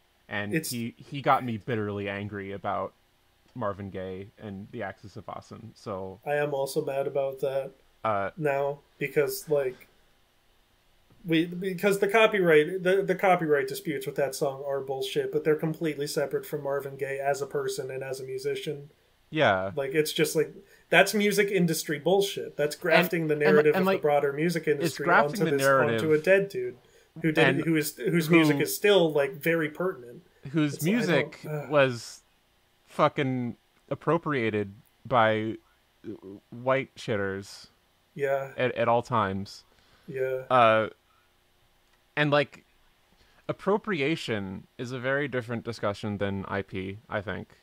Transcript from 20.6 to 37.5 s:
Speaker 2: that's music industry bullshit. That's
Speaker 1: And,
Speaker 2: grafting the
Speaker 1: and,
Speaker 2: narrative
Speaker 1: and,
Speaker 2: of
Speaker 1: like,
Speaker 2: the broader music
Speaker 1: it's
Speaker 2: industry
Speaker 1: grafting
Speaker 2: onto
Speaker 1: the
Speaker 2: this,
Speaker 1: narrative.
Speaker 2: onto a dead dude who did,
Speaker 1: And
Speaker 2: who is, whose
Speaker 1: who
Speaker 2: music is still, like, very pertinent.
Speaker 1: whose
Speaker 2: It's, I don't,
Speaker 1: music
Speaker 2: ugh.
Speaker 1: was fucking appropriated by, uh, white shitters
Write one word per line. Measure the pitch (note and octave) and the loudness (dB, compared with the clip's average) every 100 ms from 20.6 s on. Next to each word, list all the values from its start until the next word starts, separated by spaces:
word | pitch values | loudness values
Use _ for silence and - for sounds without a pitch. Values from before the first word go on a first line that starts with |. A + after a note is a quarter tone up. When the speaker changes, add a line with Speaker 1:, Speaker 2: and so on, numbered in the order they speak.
| - _ - | -20 _ 2
Speaker 2:
that's | E3+ F#3+ | 4 4
music | G#3 G#3 F#3+ G3+ | 4 2 2 2
industry | F#3+ E3+ D#3+ - C#3+ | 2 2 0 -4 -2
bullshit. | E3 G3 G3 - A#2 - | 2 2 0 -4 -8 -2
That's | D3 | -4
Speaker 1:
And, | - | -2
Speaker 2:
grafting | E3+ E3 F3 F3 D#3 | 2 4 4 0 0
the | |
Speaker 1:
and, | D3 | 2
Speaker 2:
narrative | D3+ D3+ D3+ | 4 6 6
Speaker 1:
and, | F3+ | 4
Speaker 2:
of | F#3+ | 2
Speaker 1:
like, | G3 | 2
Speaker 2:
the | |
broader | D3+ D3 C#3+ | 2 2 2
music | C#3+ E3+ E3 D#3 | 0 -2 0 0
Speaker 1:
it's | C#3+ | 0
Speaker 2:
industry | E3 - | -2 -2
Speaker 1:
grafting | D#3 F#3+ - A3 | 4 4 4 0
Speaker 2:
onto | |
Speaker 1:
the | D#3+ C#3 | 0 2
Speaker 2:
this, | C3+ | 4
Speaker 1:
narrative. | C3+ B2 A2+ | 4 4 2
Speaker 2:
onto | D#3 | 2
a | D3+ | 2
dead | F3 F#3+ - | 4 2 2
dude | B2+ B2 - _ _ _ D#3+ | -4 -8 -10 _ _ _ -4
who | D#3+ | 0
did, | D#3 C#3 | 4 4
Speaker 1:
And | C#3 | 4
Speaker 2:
who | D3+ D#3+ | 2 0
is, | D3 - | 0 -4
whose | G#3+ E3+ D#3 | 0 2 6
Speaker 1:
who | E3+ | 6
Speaker 2:
music | D3+ C#3+ | 6 4
is | C#3+ | 0
still, | - G3+ G3 E3 | 0 4 6 4
like, | D3 C#3 | 2 0
very | C#3+ E3 E3 D3+ | -2 0 0 -2
pertinent. | - F#3 F3 A#2+ E3 _ _ C3+ | -4 -6 -6 -14 -20 _ _ -4
Speaker 1:
whose | D#3 D3 | 0 0
Speaker 2:
It's, | - | 0
I | D#3 | 0
don't, | A#3 | 0
Speaker 1:
music | F#3 E3 D#3 - E3 | 2 2 0 -8 -10
Speaker 2:
ugh. | D3+ C3 | -8 0
Speaker 1:
was | D3 C3 A#2+ - - _ _ _ _ _ _ _ | 4 4 0 -10 -20 _ _ _ _ _ _ _
fucking | - D3+ - C3+ B2+ A#2+ - _ _ - | 0 2 2 -2 -2 -4 -8 _ _ -10
appropriated | C#3 - E3+ D#3+ C#3 A2+ G#2 G2+ G#2+ _ _ A2 | -6 0 0 0 0 0 0 -4 -8 _ _ 0
by, | B2+ A2 A2 A2 - _ _ _ _ A2 | 4 4 4 -2 -8 _ _ _ _ -16
uh, | G2+ F#2+ G2+ _ | -16 -16 -18 _
white | A#2+ B2+ C3+ C3 - | -8 0 0 -2 -10
shitters | - G#2 G2 F#2+ G2+ | -4 -2 -2 -4 -8